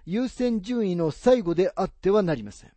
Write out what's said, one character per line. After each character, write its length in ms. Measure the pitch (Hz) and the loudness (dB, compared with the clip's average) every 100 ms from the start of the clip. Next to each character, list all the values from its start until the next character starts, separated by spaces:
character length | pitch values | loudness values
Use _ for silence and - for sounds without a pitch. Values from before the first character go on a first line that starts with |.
優 240 | - 208 254 | -6 -4 -4
先 320 | - 247 226 | -2 -2 -2
順 280 | 185 240 202 | -4 -2 -2
位 60 | |
の 160 | 175 165 | 0 -2
最 300 | - 240 254 | 0 4 4
後 160 | 170 165 | 2 0
で 160 | 185 | 0
あ 100 | - | -2
っ 60 | 139 | -6
て 200 | - 180 | -2 0
は 120 | 214 | 2
な 100 | 180 | 2
り 120 | 135 | -2
ま 80 | 104 | -6
せ 160 | - | -16
ん。 40 | - | -20